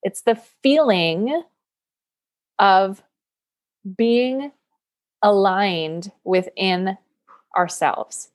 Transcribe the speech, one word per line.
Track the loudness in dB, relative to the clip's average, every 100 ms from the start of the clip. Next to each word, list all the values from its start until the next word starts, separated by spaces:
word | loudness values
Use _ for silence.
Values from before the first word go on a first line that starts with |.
It's | -8 -4
the | -2 -2 -6 _
feeling | 2 2 2 2 0 -2 -2 -4 -6 _ _ _ _ _ _ _ _ _ _ 0
of | 4 4 2 -4 _ _ _ _ _ _ _ _ -16 -2
being | 0 2 0 -4 -8 _ _ _ _ _ _ _
aligned | 2 4 2 2 -2 -2 -6 -8 -12 _
within | -2 -2 -2 -4 -2 0 -2 -6 _ _ _ -20 _ -2
ourselves. | -2 -2 -2 -2 -8 -14 -18